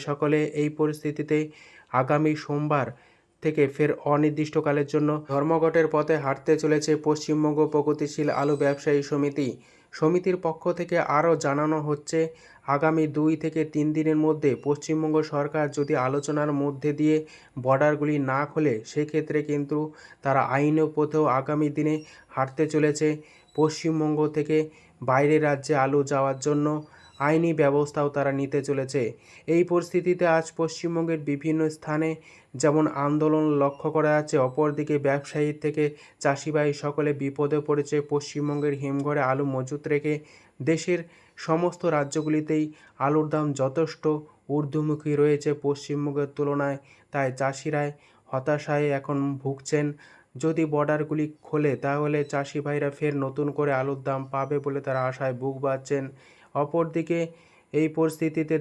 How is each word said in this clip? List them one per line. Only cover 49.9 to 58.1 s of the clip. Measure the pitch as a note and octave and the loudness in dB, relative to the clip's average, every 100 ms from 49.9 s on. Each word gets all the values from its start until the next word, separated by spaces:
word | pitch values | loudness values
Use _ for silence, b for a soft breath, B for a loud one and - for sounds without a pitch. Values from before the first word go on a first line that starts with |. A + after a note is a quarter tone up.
| D3 B B B B2+ | -4 B B B -4
যদি | D#3+ E3 D#3+ | -2 0 0
বর্ডারগুলি | D3 D3 D3+ D3+ D#3 D3+ D3+ - | 0 2 0 -2 -2 -4 -6 -6
খোলে, | D3+ D3+ A#2+ C#3 | 0 0 0 -2
তাহলে | C#3+ D3+ D3+ C#3+ | 0 0 0 -2
চাষি | C#3+ C#3 D3+ C#3+ | -4 -4 -4 -4
ভাইরা | D3 C#3+ C#3 | -2 -2 -2
ফের | D3+ C#3+ | -2 -2
নতুন | C3+ C3+ D3 C#3 | -2 -2 -2 0
করে | D3 C3+ | 0 0
আলুর | C3+ C#3 C3+ | 0 -4 -4
দাম | C3+ C3 | -4 -4
পাবে | C#3 C3+ D3 C#3 | -4 -2 -4 -4
বলে | C#3 C3+ | -4 -4
তারা | C3 B2+ | -2 -2
আশায় | B2+ C3+ B2 | -2 -4 -4
বুক | C3+ C3+ C#3 | -6 -4 -2
বাঁধছেন। | C3+ C3+ C#3 C3+ C3+ b b b C3+ | -4 -2 -4 -4 -12 b b b -4
অপরদিকে | D3 E3 D#3+ E3 D#3+ E3+ E3 b b b b | -2 0 -2 -2 -2 -2 -4 b b b b
এই | D3 D#3 | 0 0
পরিস্থিতিতে | D#3 D#3+ | 2 -2